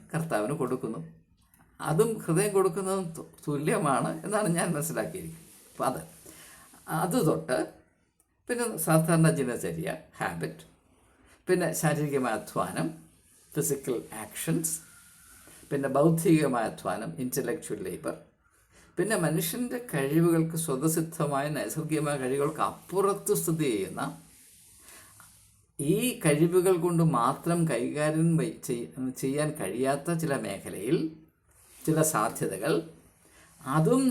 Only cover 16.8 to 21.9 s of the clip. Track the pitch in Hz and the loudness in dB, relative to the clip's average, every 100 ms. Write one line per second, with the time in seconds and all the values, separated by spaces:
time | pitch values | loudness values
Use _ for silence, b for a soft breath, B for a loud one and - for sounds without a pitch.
16.8 | 98 98 110 80 127 143 117 117 - 101 | -6 -4 -6 -6 -4 -4 -4 -4 -6 -8
17.8 | 92 87 - - - _ _ b b b | -8 -8 -8 -8 -12 _ _ b b b
18.8 | b - 190 208 156 165 - 233 240 254 | b -4 0 2 2 0 -2 -4 -6 -6
19.8 | - 147 135 160 170 165 160 160 - 131 | -4 -2 2 4 6 4 2 -2 -2 0
20.8 | 160 165 160 - 147 139 147 147 107 156 | 0 0 -2 -2 -2 0 -2 -4 -4 -4
21.8 | 156 | -2